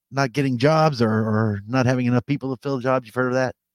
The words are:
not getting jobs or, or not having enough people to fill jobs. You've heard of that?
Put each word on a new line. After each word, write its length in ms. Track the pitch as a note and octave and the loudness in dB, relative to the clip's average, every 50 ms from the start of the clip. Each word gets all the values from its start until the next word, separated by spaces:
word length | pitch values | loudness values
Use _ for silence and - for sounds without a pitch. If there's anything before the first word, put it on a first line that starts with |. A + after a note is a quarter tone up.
| _ - | _ -8
not 220 | B2+ C#3 C#3 A#2+ G#2+ | -2 -2 -2 -2 0
getting 240 | D3 C#3 C3+ B2+ | -2 -2 0 0
jobs 420 | A2+ C3 B2+ D#3+ D#3 D#3+ D#3 C3+ A2+ | 2 2 4 4 4 4 2 2 2
or, 100 | A#2 A2 | 0 2
or 500 | A2 A2 A2 A2 G#2+ A2 A2+ G#2+ G2+ G2 G2+ | 2 0 0 0 0 0 0 0 -2 -4 -6
not 180 | G#2+ B2+ C3 B2 | -2 0 2 2
having 220 | B2 C3 B2+ B2 | 2 2 0 0
enough 180 | A#2+ B2 B2 - | 0 0 0 0
people 300 | - C#3+ - C3 C3+ C3+ | -2 -6 -4 -4 -6 -8
to 40 | - - | -6 -6
fill 160 | C#3+ C#3 B2+ | -6 -6 -2
jobs. 260 | A#2 C3 C3 C3 A#2+ | 0 0 0 0 -2
You've 80 | G#2+ - | -4 -4
heard 120 | B2 B2+ | -2 -2
of 60 | B2+ B2 | 0 0
that? 180 | C3 B2+ A#2+ - _ _ _ | 0 -2 -2 -4 _ _ _